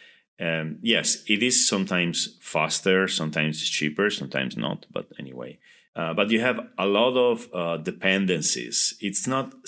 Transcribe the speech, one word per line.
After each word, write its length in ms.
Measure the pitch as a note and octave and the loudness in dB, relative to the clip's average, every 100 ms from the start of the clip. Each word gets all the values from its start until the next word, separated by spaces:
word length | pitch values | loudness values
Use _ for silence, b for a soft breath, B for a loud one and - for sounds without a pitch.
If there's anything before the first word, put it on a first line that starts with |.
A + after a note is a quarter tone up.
| B B B - | B B B -6
um, 380 | E2+ D#2+ D#2 D2+ | -4 -2 -4 -4
yes, 400 | A2+ F#2+ D#2+ - - | 0 2 2 -2 0
it 140 | G#2 | 2
is 260 | B2 - - | 4 4 4
sometimes 680 | G2+ F#2+ F2+ F2 - - - | 2 0 0 0 0 -4 -6
faster, 680 | - D#2+ D#2 - G2 F#2+ F#2+ | -4 0 0 0 2 2 2
sometimes 520 | - D#2 D#2 D#2 D#2 | 0 -2 -2 -2 -2
it's 100 | - | -4
cheaper, 380 | - D2+ D2+ G#2 | -2 -2 0 0
sometimes 480 | - C2+ C#2 B1+ - | 0 -4 -4 -4 -4
not, 300 | A#1+ - - | -6 -6 -10
but 180 | - - - | -10 -10 -14
anyway. 400 | C2+ B1+ B1 - b b b | -14 -12 -14 -16 b b b
Uh, 200 | E2+ E2 | -6 -4
but 160 | F2 G#2 | 0 2
you 100 | A2+ | 2
have 200 | B2 A2+ - - | 2 -2 -6 -2
a 80 | G2 | 2
lot 300 | G2+ B2 B2+ | 4 4 4
of, 320 | B2 A2+ - | 2 2 -4
uh, 240 | F2+ E2+ E2 | -4 -2 -2
dependencies. 1200 | D#2 - F#2+ F#2+ F#2+ E2 D2+ - A#1+ - - - | -6 -2 2 2 2 2 0 -2 -2 0 0 -2
It's 260 | G2+ G2 B2+ | 0 0 2
not 260 | C3+ - - | -2 -4 -6